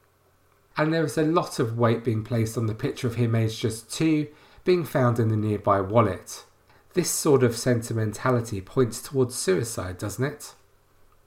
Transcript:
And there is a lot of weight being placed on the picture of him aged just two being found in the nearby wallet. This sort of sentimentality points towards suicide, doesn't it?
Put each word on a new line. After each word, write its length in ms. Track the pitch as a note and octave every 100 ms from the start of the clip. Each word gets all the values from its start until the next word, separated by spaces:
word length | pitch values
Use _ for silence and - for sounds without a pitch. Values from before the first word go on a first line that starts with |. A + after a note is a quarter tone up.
| _ _ _ _ _ _ _ -
And 180 | D#3
there 120 | E3 D3+
is 120 | E3
a 60 |
lot 360 | D#3 E3+ E3+ -
of 180 | A#2 A#2
weight 260 | A#2 A2+
being 200 | A#2+ A2
placed 340 | G#2+ A#2 A2 B2
on 80 | A2
the 100 | G#2+
picture 320 | D3 - A#2+
of 80 | A#2+
him 180 | A#2+
aged 280 | A2+ A2 -
just 300 | A2+ - -
two 360 | - D#3+ D3+ D3 - - -
being 200 | - F3+
found 360 | C#3 C#3 B2 A#2
in 100 | A2
the 80 | G#2+
nearby 420 | G#2+ G2+ G#2 G2
wallet. 640 | F#2+ A2+ G#2 F2 - - - _ _ _ _ F3+
This 160 | D3+
sort 320 | - D#3+ C3+
of 120 | A#2+ -
sentimentality 1040 | C3 A#2 A2+ A2+ G#2+ - C3 B2 A2+ G2
points 400 | - C3+ A#2 -
towards 340 | - C3+ A#2 -
suicide, 640 | - F3+ A2+ - F#2 F#2+
doesn't 260 | G#2 - C#3
it? 300 | - - - _ _ _ _ _ _